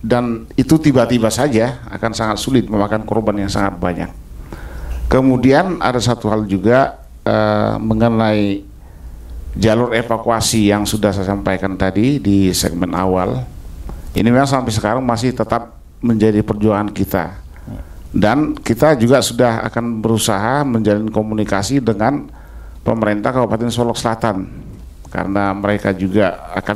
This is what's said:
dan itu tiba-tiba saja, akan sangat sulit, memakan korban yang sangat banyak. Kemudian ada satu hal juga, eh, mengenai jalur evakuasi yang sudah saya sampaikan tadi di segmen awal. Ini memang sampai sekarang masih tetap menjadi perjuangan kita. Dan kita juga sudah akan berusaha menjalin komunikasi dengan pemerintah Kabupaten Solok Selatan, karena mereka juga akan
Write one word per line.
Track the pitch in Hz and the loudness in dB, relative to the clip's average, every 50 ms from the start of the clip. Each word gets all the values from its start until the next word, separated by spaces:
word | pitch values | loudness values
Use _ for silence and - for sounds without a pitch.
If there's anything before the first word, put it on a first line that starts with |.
| - | 0
dan | 110 120 120 123 120 117 113 113 - - - | 2 0 0 2 -2 -4 -6 -8 -4 0 0
itu | 127 131 160 | 4 4 4
tiba-tiba | 156 156 151 135 127 117 117 120 120 110 110 | 4 6 4 4 4 4 4 2 2 2 2
saja, | - 117 135 151 123 110 113 123 127 - - | 2 2 0 2 2 2 2 2 -2 -6 -12
akan | - - 90 - 113 | -12 -10 -4 -4 -4
sangat | 107 - 113 110 107 | -2 -2 -2 -2 -2
sulit, | 104 - - 135 123 104 | -2 -2 2 2 2 2
memakan | 95 107 104 101 101 107 107 110 | 2 0 0 0 0 0 -4 -2
korban | 110 - 113 110 107 101 101 | -2 -2 0 0 0 -2 0
yang | 98 | -2
sangat | 98 98 107 101 98 98 - | -2 -2 0 0 -2 -2 -2
banyak. | 92 92 87 - 85 - - - - - - - - - - - - - - - - - - - - | -2 -2 -2 -2 -6 -8 -8 -16 -18 -16 -16 -16 -14 -14 -14 -14 -14 -12 -12 -12 -10 -8 -6 -6 -2
Kemudian | - - 131 131 135 127 120 110 131 135 143 - 185 170 - | 2 2 4 4 4 2 4 4 4 4 4 4 2 -2 -2
ada | - 110 123 | -2 -2 -2
satu | 123 107 123 120 113 - | 0 0 0 -2 0 0
hal | 107 107 110 107 | -2 0 0 0
juga, | 98 95 95 90 107 120 131 139 139 - - - - - - - | 0 -2 0 2 4 4 4 4 2 -2 -12 -18 -20 -20 -8 -2
eh, | 104 107 107 107 107 107 104 107 110 107 110 | 0 2 2 2 2 2 0 0 0 -2 -2
mengenai | 110 113 110 110 113 117 113 110 110 110 107 107 104 101 98 101 - - - - - - - - - - - - - - - - - - - | 0 0 2 2 2 2 2 2 2 2 2 2 2 0 -2 -4 -6 -14 -20 -20 -20 -20 -20 -18 -16 -16 -16 -16 -16 -14 -14 -12 -10 -10 -4
jalur | - 98 110 107 117 123 120 113 | 0 2 4 4 4 2 2 0
evakuasi | 113 - 120 113 110 113 120 113 110 107 - - 113 104 | -2 0 0 -2 -2 0 0 0 2 0 0 2 4 4
yang | 101 104 104 104 | 4 4 4 2
sudah | 101 - 107 104 104 98 | -2 -2 0 2 2 2
saya | 98 95 92 | 2 0 -2
sampaikan | 101 101 98 104 95 90 90 95 95 92 | -2 -2 0 -2 -2 0 -2 -4 -2 0
tadi | 95 95 92 98 110 131 147 139 | -2 0 2 2 2 2 0 0
di | 98 98 101 98 98 92 | 2 2 4 4 4 4
segmen | 87 - - 87 78 87 90 87 | 2 0 -2 -2 -2 -2 -4 -2
awal. | 82 85 92 95 92 92 92 101 120 127 123 - - - - - - - - - - - - - | -2 0 0 2 2 0 0 0 -2 -4 -6 -8 -12 -16 -14 -14 -14 -14 -12 -12 -12 -12 -12 -8
Ini | - - 92 | -4 0 2
memang | 117 120 127 139 | 4 4 4 4
sampai | 139 139 131 123 113 107 | 2 2 0 0 -2 -2
sekarang | 107 104 104 110 131 131 | 0 0 0 0 0 0
masih | 123 117 110 117 127 | 0 -2 0 0 -2
tetap | 117 123 113 - 120 120 117 - - - - - - - - | 0 -2 -2 0 0 -2 -2 -6 -18 -20 -20 -20 -14 -4 0
menjadi | 120 117 107 104 110 104 104 104 | 0 2 4 4 4 4 2 2
perjuangan | - 107 104 107 110 104 101 104 104 | 0 -2 0 2 2 2 2 0 -4
kita. | - - 101 - - 95 80 82 95 - - - - - - - - - - - - - - - | -2 -4 -4 -2 0 -2 -2 -2 -8 -14 -18 -18 -18 -18 -16 -14 -14 -14 -14 -14 -16 -16 -16 -4
Dan | - - 95 104 117 143 156 156 - - | 0 2 2 4 4 2 0 -2 -2 -6
kita | - - 117 - 147 151 156 123 | -2 -2 0 4 4 4 4 4
juga | 110 117 135 127 110 | 4 4 4 4 4
sudah | - 120 120 127 120 113 110 113 113 | 0 2 2 2 2 2 0 -4 -4
akan | - 117 117 117 117 110 107 | -4 -4 -4 -4 -4 -2 0
berusaha | 113 113 107 - - 107 95 104 113 131 147 147 | 2 2 2 2 0 0 0 0 0 0 0 0
menjalin | 139 120 113 110 107 104 104 107 | 0 0 2 2 2 2 2 0
komunikasi | 110 110 117 107 107 110 110 107 101 101 95 - - 135 143 | -2 -2 -2 -2 0 -2 -2 -2 0 -2 -2 -2 0 0 0
dengan | 123 110 110 98 107 123 143 147 - - - - - - - - - - - - - | 2 0 0 2 2 0 0 -2 -6 -10 -16 -20 -20 -18 -18 -18 -16 -16 -18 -6 -2
pemerintah | 120 117 113 110 104 104 104 104 123 | -2 0 0 2 0 0 0 -2 0
Kabupaten | 123 131 123 104 110 110 117 120 | 0 0 0 0 0 -2 -2 -2
Solok | 110 117 123 120 110 | 0 0 0 0 -2
Selatan, | - - 120 110 110 110 113 98 95 95 - - - - - - - - - - - - | -2 -2 -2 -2 0 0 -2 -2 -2 -6 -8 -12 -16 -16 -16 -16 -18 -18 -20 -20 -18 -18
karena | - - - 87 92 98 101 101 98 95 | -10 -8 -6 -4 -2 -2 0 0 0 -2
mereka | 101 101 101 104 101 - 101 98 | -2 0 0 0 0 0 -2 -2
juga | 90 95 95 92 107 101 90 - - - 82 85 95 | 0 -2 0 2 2 2 2 0 -4 -12 -8 -8 -6
akan | - - 104 | -4 -4 -4